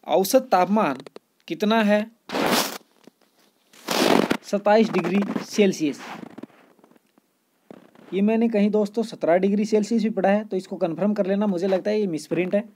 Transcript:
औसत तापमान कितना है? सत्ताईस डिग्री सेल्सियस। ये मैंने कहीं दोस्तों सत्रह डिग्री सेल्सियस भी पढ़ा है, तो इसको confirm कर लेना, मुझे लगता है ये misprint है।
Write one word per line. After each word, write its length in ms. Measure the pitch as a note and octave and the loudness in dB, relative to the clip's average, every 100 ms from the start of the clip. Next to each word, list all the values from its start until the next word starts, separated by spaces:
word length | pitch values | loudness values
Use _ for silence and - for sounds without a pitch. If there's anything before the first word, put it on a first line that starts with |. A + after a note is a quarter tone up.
| - | 0
औसत 420 | D#3+ F#3+ C4 - | 0 4 2 2
तापमान 500 | F3+ F3+ G#3+ E3+ C3 - - _ _ - | 0 2 0 0 -4 -12 -20 _ _ -14
कितना 340 | E3+ G#3 A3+ | -6 0 2
है? 220 | G#3 G#3 A3 _ - - - - - - _ _ - _ _ _ _ _ _ - - - - - - - | 2 2 -2 _ -10 -4 0 0 -2 -8 _ _ -20 _ _ _ _ _ _ -18 -6 0 4 4 2 -4
सत्ताईस 460 | - G3+ G#3 G#3+ A3 | -4 -2 4 4 4
डिग्री 300 | F#3 F3 G3 G3+ - | 0 0 -2 -2 -6
सेल्सियस। 560 | - - G3 - D#3 - - - - - - _ _ _ _ _ _ _ _ _ _ _ _ - _ - - | -6 2 2 2 -4 -6 -14 -16 -16 -18 -20 _ _ _ _ _ _ _ _ _ _ _ _ -20 _ -20 -6
ये 60 | F3+ | 0
मैंने 260 | G#3 A3+ A#3 | 2 2 2
कहीं 220 | G#3 G#3 | 2 2
दोस्तों 320 | G#3 G#3 - | 2 0 -2
सत्रह 340 | A3+ - D#3 F3 | -6 -4 2 2
डिग्री 280 | G3 G#3 | 2 0
सेल्सियस 380 | G#3+ G#3+ G#3 A#3 | 0 0 0 0
भी 80 | G#3+ | 0
पढ़ा 180 | G3 F#3+ | 0 2
है, 160 | G#3 | 0
तो 120 | G#3+ F#3 | -2 -8
इसको 200 | - F3+ | -8 -4
confirm 380 | F3+ D#3+ G3+ | -4 -2 -2
कर 120 | G#3 F#3+ | 0 -2
लेना, 200 | G3 G#3+ | 0 0
मुझे 200 | F3 F#3+ | 0 0
लगता 240 | F#3 G3+ | -2 -2
है 100 | G#3+ | -2
ये 60 | G3+ | -2
misprint 480 | D#3 - E3 F3+ | -4 -4 -4 0
है। 140 | G3+ A3 | -2 -4